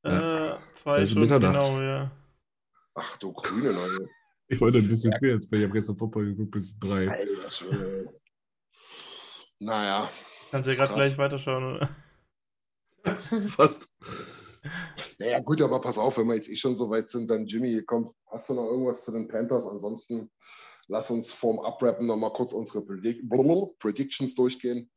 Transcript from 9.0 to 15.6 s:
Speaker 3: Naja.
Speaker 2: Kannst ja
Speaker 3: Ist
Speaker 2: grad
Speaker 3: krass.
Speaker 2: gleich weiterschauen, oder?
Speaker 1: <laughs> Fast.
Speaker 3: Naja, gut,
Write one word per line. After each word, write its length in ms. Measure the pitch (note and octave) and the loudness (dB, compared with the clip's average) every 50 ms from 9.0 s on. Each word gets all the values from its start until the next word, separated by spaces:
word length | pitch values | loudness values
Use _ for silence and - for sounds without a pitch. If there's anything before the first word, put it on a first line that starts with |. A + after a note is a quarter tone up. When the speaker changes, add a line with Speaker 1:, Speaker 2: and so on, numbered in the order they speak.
| - - - - - - - - - - _ _ | -16 -16 -16 -16 -16 -14 -14 -16 -16 -18 _ _
Speaker 3:
Naja. 500 | G#2 A2 A2+ G#2+ G#2 G2+ G2 G2+ G#2 G2+ - - - - - - - - | -4 -2 -2 0 0 0 0 0 -2 -4 -8 -14 -20 -20 -20 -20 -14 -6
Speaker 2:
Kannst 160 | - C3+ B2+ | -4 -2 0
ja 60 | C3 | 0
Speaker 3:
Ist 60 | C3 C3 | 4 4
Speaker 2:
grad 100 | C#3 C3+ | 2 2
Speaker 3:
krass. 80 | G2+ A2+ | 4 2
Speaker 2:
gleich 180 | C#3 C#3 C3+ C#3 | 2 2 2 0
weiterschauen, 580 | C#3 C#3 C#3+ C3+ C3+ C#3 C3 B2+ B2+ C3 - | 0 0 -2 -4 -4 -2 -2 -2 -2 -4 -2
oder? 120 | - C#3+ C#3 - - - _ _ _ _ _ _ _ _ _ _ _ _ _ _ _ _ _ _ _ - | -4 -4 -4 -4 -12 -20 _ _ _ _ _ _ _ _ _ _ _ _ _ _ _ _ _ _ _ -4
Speaker 1:
<laughs> 440 | F#3+ F#3+ - - - A3+ A3 G3 G#3+ | -4 -4 -4 -6 -4 -4 -2 -2 -4
Fast. 400 | - - D3 D3+ - - - _ _ _ - - - - - - - - - - - - - D3 - F3+ - - - - - - - _ | 4 4 4 4 4 -2 -14 _ _ _ -16 -14 -12 -12 -14 -14 -18 -20 -20 -20 -20 -16 -14 -12 -10 -10 -12 -12 -14 -16 -16 -16 -12 _
Speaker 3:
Naja, 220 | G2+ A#2 A#2+ - | -2 0 0 0
gut, 220 | - - D#3 D#3 | 2 0 2 4